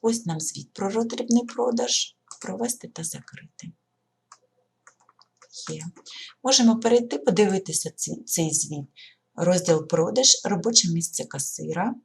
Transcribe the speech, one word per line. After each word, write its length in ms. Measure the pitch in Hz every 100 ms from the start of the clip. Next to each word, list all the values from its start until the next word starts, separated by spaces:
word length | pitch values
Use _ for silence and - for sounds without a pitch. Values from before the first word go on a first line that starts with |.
| 226
Ось 200 | 226 -
нам 140 | 160
звіт 320 | - - 139
про 180 | - 196
роздрібний 540 | 220 233 - 240 240
продаж. 720 | 240 - 247 240 247 - - _ _ -
Провести 480 | - 196 240 - -
та 160 | -
закрити. 680 | 165 147 - - 156 _ - - _ _ _ _ _ - _ _ _ _ _ _ _ _ _ _ _ - -
Є. 140 | 156 165 - - - - -
Можемо 380 | 254 269 233 226
перейти, 380 | 226 240 240 285
подивитися 720 | - 180 208 190 190 - 160 -
цей, 260 | - 160
цей 300 | - - 160
звіт. 300 | 151 147 151 143 - - _ _
Розділ 520 | - 170 180 175 160 156
продаж, 540 | 165 170 214 262 -
робоче 440 | - 185 175 226 185
місце 360 | 165 165 -
касира. 720 | - - - - 156 160 208 269